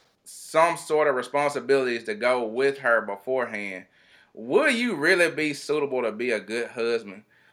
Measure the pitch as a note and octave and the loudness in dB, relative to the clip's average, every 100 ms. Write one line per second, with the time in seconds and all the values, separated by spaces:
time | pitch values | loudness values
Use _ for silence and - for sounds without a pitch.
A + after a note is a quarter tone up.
0 | _ _ - - - D#3+ E3+ D#3+ - D#3 | _ _ -20 -20 -2 4 4 2 0 2
1 | D3+ B2+ A#2+ C#3+ C#3+ C3+ A#2+ C#3 B2+ A#2 | 2 2 -2 0 0 -2 2 2 2 -2
2 | A2 G#2 A#2 B2+ A2+ A2+ C#3 C#3 C3 A2+ | -4 -2 0 2 0 0 0 2 2 2
3 | G#2 G2+ - C3 A#2 A2 G2+ F#2 F#2 _ | 2 -8 -4 -2 -2 -6 -8 -12 -16 _
4 | _ _ _ - A2+ E3+ D4+ A#3 A#3+ E3+ | _ _ _ -14 0 2 4 2 -2 0
5 | D#3 F#3 E3+ C#3+ D#3 C#3 - D3+ C#3+ B2+ | 2 4 4 2 -4 -4 -4 -2 -2 -2
6 | A#2+ G#2+ B2 A2 G2 A#2 A2 B2 A#2 A#2 | -2 -2 -2 -2 -4 -6 -6 -4 -2 -2
7 | G2+ G2 - _ _ | -6 -16 -20 _ _